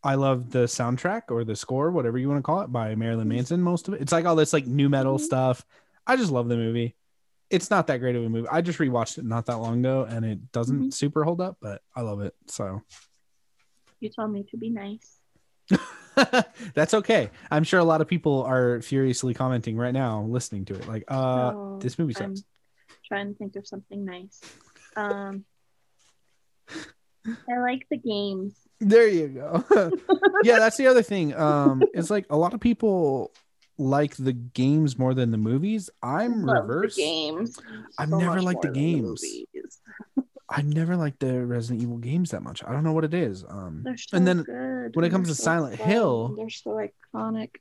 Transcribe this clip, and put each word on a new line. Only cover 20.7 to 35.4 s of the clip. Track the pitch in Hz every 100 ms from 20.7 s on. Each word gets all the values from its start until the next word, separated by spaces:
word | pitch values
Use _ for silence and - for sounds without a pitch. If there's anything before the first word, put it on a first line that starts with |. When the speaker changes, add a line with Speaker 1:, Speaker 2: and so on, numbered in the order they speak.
Speaker 1:
it, | 98 -
like, | 113 -
"Uh, | 135 131 127 123
Speaker 2:
Oh, | 208 196 196
Speaker 1:
this | 127 -
movie | 160 113
Speaker 2:
I'm | 196 196
Speaker 1:
sucks." | - _ _ _ _ _
Speaker 2:
trying | - 202 202
to | 202
think | 202 196
of | 202
something | 196 - 202
nice. | 190 180 196 - - - _ _ -
Um, | - 208 202 196 196 196 _ _ _ _ _ _ _ _ _ _ _ _ 320 - _ _ _ 220
I | 226 - 247
like | 247 262 -
the | 285
games. | 233 208 202 190 196 - _ _
Speaker 1:
There | 208 226 226
you | 180 151
go. | 135 147 170 -
<laughs> | 370 190 359
Speaker 2:
<laughs> | - 381 392 381
Speaker 1:
Yeah, | 233 233
that's | 220 220
the | 262
other | 254
thing. | - 202 151
Um, | 139 151 147 139 135 403
it's | - 170
like | 208 185
a | 151
lot | 170
of | 226
people | 240 226 220 190 151 131 101 _ _ _ _ -
like | 135 139 147
the | - 131
games | 123 120 - 131 151 151 120
more | 127
than | 131 120
the |
movies. | 110